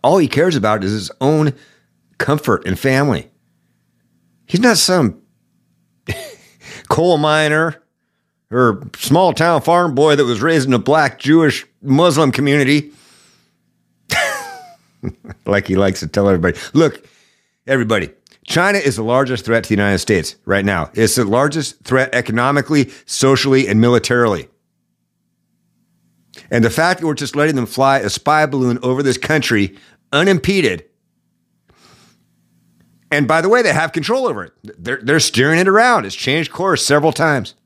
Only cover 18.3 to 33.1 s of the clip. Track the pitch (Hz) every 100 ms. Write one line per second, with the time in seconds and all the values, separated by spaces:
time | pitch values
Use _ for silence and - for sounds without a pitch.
18.3 | _ - 165 185 202 143 113 110 123 135
19.3 | 120 101 117 104 107 101 95 - 98 80
20.3 | - - 98 98 92 76 - 113 120 107
21.3 | 117 147 156 143 - - 131 131 120 120
22.3 | 110 127 143 131 151 127 - - - 135
23.3 | 135 139 131 110 107 117 120 - 123 117
24.3 | 92 - _ _ _ _ _ _ _ _
25.3 | _ _ _ _ _ _ _ _ _ _
26.3 | - - 120 113 - 165 180 160 147 139
27.3 | 147 151 143 113 - 135 139 104 - -
28.3 | 156 151 135 127 120 123 127 143 123 -
29.3 | 156 - 110 95 - _ _ _ 143 185
30.3 | 185 156 196 135 87 - _ _ _ _
31.3 | _ _ _ _ _ _ _ _ _ _
32.3 | _ _ _ _ _ _ _ _